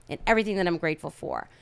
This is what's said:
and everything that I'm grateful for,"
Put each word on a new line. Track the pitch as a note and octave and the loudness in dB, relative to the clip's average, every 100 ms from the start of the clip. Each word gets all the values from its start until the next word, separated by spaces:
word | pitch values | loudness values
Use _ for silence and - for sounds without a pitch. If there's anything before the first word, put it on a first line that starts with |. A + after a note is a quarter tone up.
| - | -12
and | - - | -4 2
everything | A3 G#3+ G3 | 2 2 0
that | F3 | 0
I'm | E3+ | 0
grateful | D#3+ D#3 - | 0 -2 -8
for," | - - A#1+ - - | -10 -8 -6 -8 -18